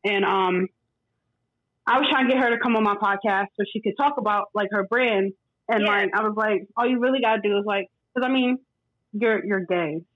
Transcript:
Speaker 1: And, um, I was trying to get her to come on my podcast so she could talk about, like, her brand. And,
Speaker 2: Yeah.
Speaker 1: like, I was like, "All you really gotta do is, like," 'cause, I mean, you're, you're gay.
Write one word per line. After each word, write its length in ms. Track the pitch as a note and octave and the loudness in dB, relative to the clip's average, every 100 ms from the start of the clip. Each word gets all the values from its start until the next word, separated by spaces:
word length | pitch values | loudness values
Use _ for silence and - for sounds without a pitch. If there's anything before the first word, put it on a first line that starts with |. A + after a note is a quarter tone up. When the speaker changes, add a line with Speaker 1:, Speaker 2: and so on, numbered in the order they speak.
Speaker 1:
And, 200 | G3+ G3+ | -2 0
um, 440 | G3 F#3+ F#3 F3+ F#3 - _ _ _ _ _ _ _ _ _ _ - | 0 2 2 0 -2 -8 _ _ _ _ _ _ _ _ _ _ 0
I 120 | C4 | 0
was 100 | D4 | 2
trying 180 | C4+ B3+ | 2 2
to 60 | |
get 80 | C4 | 2
her 80 | A#3+ | 2
to 80 | A#3 | 0
come 180 | B3 A3 | 0 2
on 60 | |
my 140 | G#3+ G3+ | 2 0
podcast 500 | G#3 G3 G#3+ G3 G3 - | 0 0 0 0 -2 -4
so 80 | G3+ | -6
she 80 | G#3+ | -4
could 140 | G#3+ - | -4 0
talk 180 | C#4+ C#4+ | 0 0
about, 300 | G#3 G#3 G3 | 0 -2 -2
like, 140 | G#3 G3+ | -4 -2
her 120 | G#3 F#3+ | -2 0
brand. 440 | A#3 B3 G3 G3 - _ _ - | 0 2 2 0 -4 _ _ -4
And, 140 | A3+ | 0
Speaker 2:
Yeah. 60 | G#3 | 2
Speaker 1:
like, 220 | G3+ F#3+ | 0 0
I 80 | G3+ G#3+ | 0 -2
was 100 | G#3+ | 0
like, 300 | G#3+ G3+ - - | 0 -2 -4 -2
"All 100 | A#3+ | 0
you 120 | B3 | 2
really 220 | B3+ C4 | 2 2
gotta 200 | A3+ A3 | 2 0
do 140 | G#3 G3+ | 0 0
is, 60 | |
like," 220 | G#3 G3+ F#3 _ _ | 0 -4 -6 _ _
'cause, 100 | B3+ B3+ | -4 0
I 20 | |
mean, 260 | C4 B3 B3+ - _ _ _ _ | 0 0 -2 -6 _ _ _ _
you're, 320 | G#3 A3+ G#3+ | -2 0 0
you're 200 | G3 F#3+ | 0 -4
gay. 380 | F3 F3+ D#3+ D#3+ - | 0 -2 -2 -6 -6